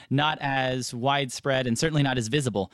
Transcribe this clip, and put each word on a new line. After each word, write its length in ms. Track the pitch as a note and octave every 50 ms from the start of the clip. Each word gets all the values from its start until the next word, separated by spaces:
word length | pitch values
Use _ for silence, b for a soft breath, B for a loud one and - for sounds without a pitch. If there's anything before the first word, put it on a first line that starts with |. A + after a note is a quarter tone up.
| B B
not 280 | C3 C#3 D3 D#3 D#3 -
as 520 | D3 C#3 C3+ C3+ C3 C3 C3 B2+ A#2+ - C3
widespread 760 | A#2+ A#2+ C3+ C#3+ C#3+ C#3 B2 - - - C#3 C3+ C3 C3
and 100 | B2 A2+
certainly 260 | - D#3+ E3 D#3 D3 C#3+
not 140 | C3+ B2+
as 100 | B2+ A2
visible 440 | A2 C3 D3+ C3 B2 G2 G2+ F#2+ B